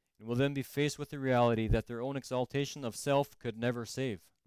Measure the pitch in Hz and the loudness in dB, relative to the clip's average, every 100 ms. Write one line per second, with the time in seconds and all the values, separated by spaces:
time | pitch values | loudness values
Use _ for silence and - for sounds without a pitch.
0 | _ _ 110 120 139 139 123 143 147 - | _ _ -4 2 2 0 -4 0 0 -2
1 | 147 147 131 123 120 113 110 113 - 117 | -10 -4 2 6 6 4 2 2 0 -6
2 | 131 139 - 127 123 139 139 147 120 - | -6 -6 -4 -4 -2 -2 -4 -4 -8 -4
3 | 143 139 143 - 120 113 120 120 113 - | 2 2 2 -4 -8 -2 -2 -2 -6 -4
4 | 131 95 _ _ | -4 -4 _ _